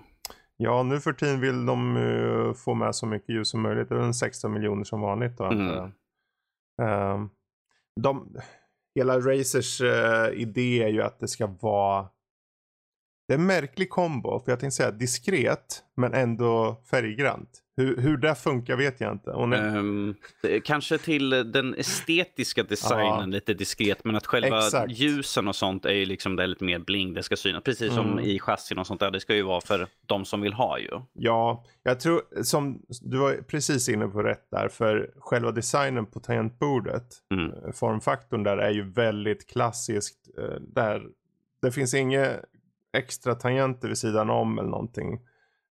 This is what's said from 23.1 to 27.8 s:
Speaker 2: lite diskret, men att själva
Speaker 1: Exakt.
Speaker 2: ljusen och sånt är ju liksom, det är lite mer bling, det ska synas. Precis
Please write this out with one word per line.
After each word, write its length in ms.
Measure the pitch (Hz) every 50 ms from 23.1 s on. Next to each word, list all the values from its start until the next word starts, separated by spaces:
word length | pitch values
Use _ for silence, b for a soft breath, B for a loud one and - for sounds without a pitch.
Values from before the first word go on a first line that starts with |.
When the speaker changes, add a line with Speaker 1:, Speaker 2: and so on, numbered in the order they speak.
| 110 107 98
Speaker 2:
lite 280 | 95 98 101 - - 101
diskret, 500 | 87 98 - - - 110 101 95 - -
men 120 | 113 107
att 100 | 104 -
själva 320 | - - 120 123 135 117 110
Speaker 1:
Exakt. 340 | 110 104 110 131 110 120
Speaker 2:
ljusen 560 | 117 110 139 147 147 143 135 - - 131 98 101
och 80 | 92
sånt 280 | - 104 95 95 95 -
är 80 | -
ju 120 | 98 101 98
liksom, 300 | 95 95 - - 98 92
det 60 | 87
är 40 | 92
lite 180 | 92 87 - 95
mer 140 | 90 87 87
bling, 360 | 87 92 98 101 92 92 82
det 80 | 90
ska 140 | 92 - -
synas. 260 | - - 98 85 - -
Precis 300 | 135 117 -